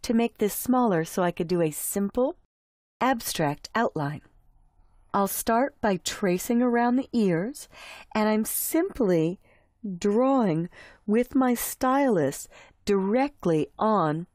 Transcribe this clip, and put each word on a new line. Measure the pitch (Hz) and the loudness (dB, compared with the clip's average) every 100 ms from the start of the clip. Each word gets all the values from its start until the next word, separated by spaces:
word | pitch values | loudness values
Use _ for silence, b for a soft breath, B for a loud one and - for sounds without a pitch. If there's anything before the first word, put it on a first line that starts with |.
to | - | 0
make | 226 233 _ | 0 0 _
this | 208 | -4
smaller | - - 254 240 170 | -2 -2 0 2 0
so | 165 - | -2 -2
I | 175 | -2
could | - 165 | -2 -2
do | 175 | 0
a | 160 | 0
simple | 147 - 202 202 247 262 - _ _ _ _ _ _ | -2 -6 -2 -2 0 -2 -2 _ _ _ _ _ _
abstract | 247 247 - - 151 147 - | 0 0 -4 -2 -2 -2 -6
outline. | 220 233 - 143 151 _ _ _ _ _ _ _ _ _ | -4 -2 -2 -6 -6 _ _ _ _ _ _ _ _ _
I'll | 202 196 | -2 -2
start | - - 226 277 _ | -2 0 0 0 _
by | 220 185 | -2 -2
tracing | - - 196 180 - 240 | -4 -2 0 0 0 2
around | 247 240 240 247 | 2 2 2 0
the | - | 0
ears, | 233 202 165 208 302 - B B B B | 0 2 2 -2 -8 -18 B B B B
and | 214 214 | -2 0
I'm | 214 220 | 0 -2
simply | - - 320 392 - 208 170 160 190 b b b _ 208 175 | -4 -2 0 0 0 2 2 2 -4 b b b _ -10 -4
drawing | 202 208 262 269 214 160 175 B B B - | 0 2 2 2 2 0 -4 B B B 0
with | 220 247 | 0 2
my | 269 254 240 | 2 2 0
stylus | - - 254 269 277 190 139 - - B B _ - | -4 -2 0 2 4 2 0 -4 -14 B B _ 0
directly | 196 190 240 285 - 185 160 147 - | 0 2 0 0 -2 0 0 0 -2
on | 214 208 156 156 180 | 0 2 2 -2 -8